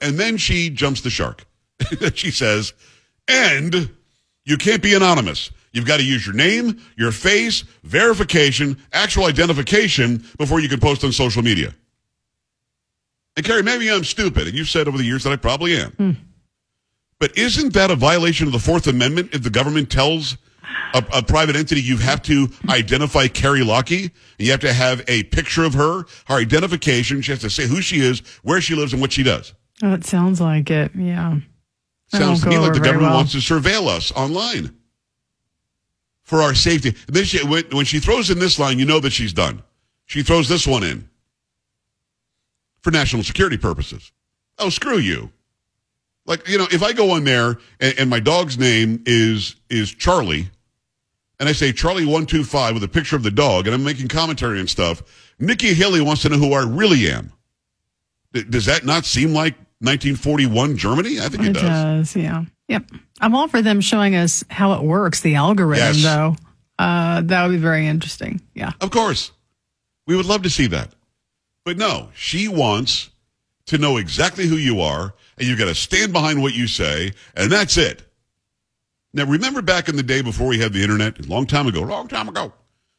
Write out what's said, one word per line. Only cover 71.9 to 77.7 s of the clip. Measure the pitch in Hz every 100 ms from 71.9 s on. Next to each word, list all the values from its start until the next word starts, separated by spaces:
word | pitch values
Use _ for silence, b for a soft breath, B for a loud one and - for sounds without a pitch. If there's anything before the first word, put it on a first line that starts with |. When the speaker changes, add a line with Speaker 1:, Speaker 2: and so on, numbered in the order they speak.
| 95 107
Speaker 1:
she | - - 165 214
wants | 175 120 104 131 - - _ _ _ _ _ -
to | 156
know | 147 127
exactly | 87 69 175 190 175
who | 160
you | 135 104
are, | 78 73 98 b b -
and | 123
you | 120
gotta | 98
stand | 80 - 185 214
behind | 170 156 147
what | 135
you | 117 120
say, | - 80 76 92 B B -
and | 101
that's | 202 185